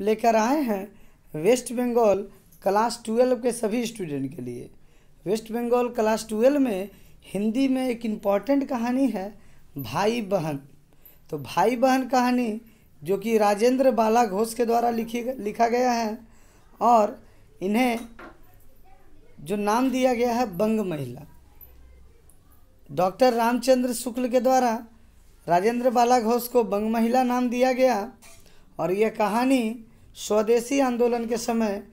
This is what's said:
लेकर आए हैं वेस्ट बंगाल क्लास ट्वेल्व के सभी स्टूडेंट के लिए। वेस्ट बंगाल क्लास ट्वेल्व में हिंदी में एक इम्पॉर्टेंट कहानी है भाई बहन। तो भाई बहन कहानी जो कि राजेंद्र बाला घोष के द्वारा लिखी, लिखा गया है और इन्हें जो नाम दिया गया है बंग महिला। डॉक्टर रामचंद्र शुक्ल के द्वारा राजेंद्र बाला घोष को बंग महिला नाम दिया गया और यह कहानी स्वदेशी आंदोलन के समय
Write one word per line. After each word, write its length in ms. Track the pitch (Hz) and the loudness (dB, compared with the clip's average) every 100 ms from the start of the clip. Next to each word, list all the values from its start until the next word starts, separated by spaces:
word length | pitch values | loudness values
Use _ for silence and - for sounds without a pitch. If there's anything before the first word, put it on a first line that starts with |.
लेकर 340 | 196 220 233 226 | -2 0 2 2
आए 260 | 220 302 | 2 0
हैं 800 | 254 202 202 - - _ - 156 | 0 -4 -6 -16 -20 _ -12 -2
वेस्ट 300 | 170 247 247 | 2 2 0
बंगाल 480 | 240 247 233 220 190 208 - _ - | -4 -2 2 2 2 -2 -16 _ -6
क्लास 380 | 202 202 233 233 - | -2 0 0 -4 -4
ट्वेल्व 300 | 220 254 247 | 0 2 0
के 160 | 247 | -2
सभी 340 | 240 220 233 226 | -2 -2 -2 -4
स्टूडेंट 500 | - 175 143 135 - | -8 -8 -6 -6 -8
के 60 | |
लिए। 280 | 123 120 - - - _ - - 165 | -12 -12 -14 -20 -20 _ -20 -12 -6
वेस्ट 260 | 220 226 | -4 -4
बंगाल 380 | 226 240 240 247 | -6 0 0 0
क्लास 360 | 240 214 220 - | 0 0 -2 -4
ट्वेल्व 300 | 214 247 285 | 2 2 4
में 300 | 262 190 202 - - - - | 0 -2 -8 -14 -20 -20 -10
हिंदी 420 | 190 214 220 269 | -4 -2 0 0
में 200 | 262 262 | 0 -2
एक 180 | 233 226 | -4 -6
इम्पॉर्टेंट 640 | 214 202 202 202 285 269 | -4 0 0 2 0 0
कहानी 380 | 254 233 254 269 | -2 -2 0 0
है 200 | 208 190 208 - - - 143 | -2 -8 -12 -20 -20 -16 -12
भाई 420 | 139 165 208 240 | -6 -2 0 -2
बहन। 360 | 196 196 156 139 - - _ - - - - | -2 -2 -2 -6 -10 -20 _ -20 -20 -20 -12
तो 80 | 151 | -10
भाई 360 | 135 - 202 247 | -4 0 0 2
बहन 300 | 262 262 254 | 2 2 2
कहानी 420 | 254 247 247 233 214 - - _ - | 0 2 2 0 -4 -10 -20 _ -12
जो 160 | 147 196 | -4 -2
कि 200 | 214 220 | 0 2
राजेंद्र 540 | 208 202 233 254 269 | 4 4 2 4 4
बाला 320 | 226 220 226 233 | 4 2 2 2
घोष 280 | 185 226 | 0 -2
के 120 | - 233 | -2 0
द्वारा 240 | 233 240 | 2 0
लिखी, 340 | 226 - 240 233 269 | -2 -4 -6 -6 -6
लिखा 320 | 202 208 233 | -6 0 0
गया 240 | 240 254 | 2 0
है 260 | 233 226 214 - - - - - - | 0 -2 -6 -12 -20 -20 -20 -20 -2
और 380 | 226 240 208 269 - - - - | 4 4 4 -2 -18 -20 -20 -8
इन्हें 380 | 185 214 254 233 - - - - - - - - - - - - - - | -2 0 0 -2 -8 -18 -20 -20 -20 -20 -20 -20 -20 -20 -20 -20 -20 -16
जो 160 | 147 208 | -6 -4
नाम 320 | 202 226 262 | 0 0 0
दिया 220 | 254 254 | 2 0
गया 200 | 240 240 | 2 0
है 120 | 233 247 175 | 0 -2 0
बंग 220 | 214 220 | 0 0
महिला। 440 | 190 156 127 123 143 - - - - - - - - - - - - - - _ - | -2 -6 -8 -12 -18 -20 -20 -20 -20 -20 -20 -20 -20 -20 -20 -20 -20 -20 -20 _ -10
डॉक्टर 440 | 143 185 185 254 233 | -2 -2 2 2 4
रामचंद्र 580 | 233 247 240 254 247 247 | 0 0 2 2 2 -4
शुक्ल 340 | 254 233 254 | -6 -6 -2
के 100 | 247 | 0
द्वारा 360 | 247 262 247 226 233 - - - - - - | 2 2 2 -2 -8 -20 -20 -20 -20 -14 0
राजेंद्र 420 | 175 202 240 247 | 2 2 2 2
बाला 300 | 240 240 254 | 2 4 4
घोष 280 | 214 240 233 | 2 0 0
को 160 | 247 214 | 0 0
बंग 240 | 202 220 | -2 -2
महिला 300 | 226 226 247 | 0 2 2
नाम 260 | 254 247 247 | 2 0 -2
दिया 220 | 247 254 | 0 0
गया 220 | 254 254 214 220 - - - - - - - | 2 2 2 -4 -12 -20 -20 -20 -20 -18 -6
और 120 | 165 | -4
यह 180 | 196 220 | 0 0
कहानी 760 | 214 208 214 254 269 220 240 - - - - | 0 0 0 2 2 0 -6 -14 -20 -20 -16
स्वदेशी 640 | - 208 214 233 233 277 | -2 0 2 0 2 0
आंदोलन 440 | 262 240 240 233 226 | 0 2 0 0 -2
के 120 | 233 | -4
समय 440 | - 226 220 202 - | -2 0 0 -2 -8